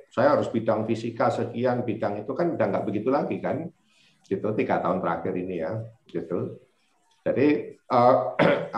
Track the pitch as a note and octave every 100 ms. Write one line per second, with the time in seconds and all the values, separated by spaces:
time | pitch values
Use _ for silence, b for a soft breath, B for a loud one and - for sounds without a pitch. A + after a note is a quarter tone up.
0 | - - C#3 C#3 G#2 A#2 A2+ G#2+ A2+ A2+
1 | A#2 A2+ B2 A#2 A2+ A#2 B2 B2 A2 G2+
2 | A2 G#2 - C3 E3+ - G2+ F#2 G#2 G2+
3 | C3 C#3 F#3 F#2+ - - E3 - b b
4 | b b _ G2 G#2 A2+ A#2+ - E2+ F#2
5 | F2 F2+ - F2+ F2+ E2+ D#2+ A2+ - -
6 | - E2+ - F2+ A#2+ - _ _ _ _
7 | _ _ - A#2 C#3+ D3 - - - B2
8 | A#2+ - - - - - -